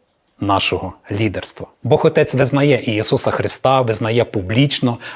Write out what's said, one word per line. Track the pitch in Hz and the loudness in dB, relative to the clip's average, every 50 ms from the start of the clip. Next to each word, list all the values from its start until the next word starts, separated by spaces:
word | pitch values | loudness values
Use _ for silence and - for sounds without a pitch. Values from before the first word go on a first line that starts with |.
| _ _ _ _ _ _ _ _ | _ _ _ _ _ _ _ _
нашого | 101 98 98 95 - - 95 85 90 90 - - _ - | -2 0 0 0 0 0 -2 -4 -4 -8 -10 -14 _ -8
лідерства. | 104 101 113 104 90 92 - - - - - - _ _ - | -4 -2 -2 -2 -2 -4 -8 -8 -10 -10 -14 -18 _ _ 0
Бог | 117 151 151 - | 2 2 4 4
Отець | 160 160 156 147 - - | 2 2 2 2 2 2
визнає | 127 131 123 139 139 143 147 135 110 - | 0 0 2 2 2 2 2 2 2 0
і | 120 107 | -2 -2
Ісуса | 107 107 - 139 131 - 110 | 0 0 0 0 0 0 0
Христа, | - - 104 104 - - - 131 135 131 | -2 -2 -2 -2 -2 0 2 2 2 2
визнає | 127 127 - - 123 110 113 120 110 | 2 0 -2 -2 -2 0 0 0 0
публічно, | - - 107 90 92 110 127 143 139 - - 131 120 117 - - - - | 0 -2 -6 -4 0 2 2 2 2 2 0 -2 -2 -2 -4 -8 -14 -8